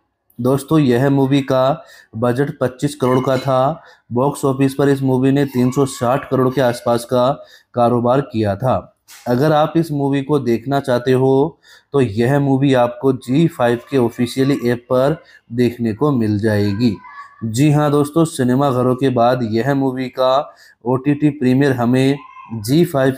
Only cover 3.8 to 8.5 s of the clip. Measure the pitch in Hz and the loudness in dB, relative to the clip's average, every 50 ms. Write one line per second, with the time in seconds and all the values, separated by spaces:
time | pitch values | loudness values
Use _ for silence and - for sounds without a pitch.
3.8 | - - - _ _ - 113 120 131 143 143 - 147 139 131 131 139 135 135 - | -12 -20 -20 _ _ -6 -2 -2 0 0 -2 -2 -2 -2 0 0 0 -2 0 0
4.8 | 139 143 139 135 135 131 131 127 131 135 135 143 143 135 - 123 123 127 127 143 | 0 0 0 0 0 0 0 2 2 2 2 2 0 -2 0 0 0 0 0 0
5.8 | 135 135 - - 123 117 135 - - - 131 131 127 127 127 143 127 120 117 - | -2 -2 -2 -4 -2 -2 -2 -2 -4 -2 -2 0 0 0 0 0 0 0 0 -2
6.8 | - 120 117 117 - - 127 123 123 135 147 - - - - - _ _ - 123 | -2 -2 -2 -2 -2 -2 0 0 2 0 0 -4 -8 -20 -20 -20 _ _ -2 0
7.8 | 120 117 123 120 120 120 131 143 139 - - 110 104 101 | 2 2 2 2 2 2 0 0 -2 -2 -4 -2 -2 -2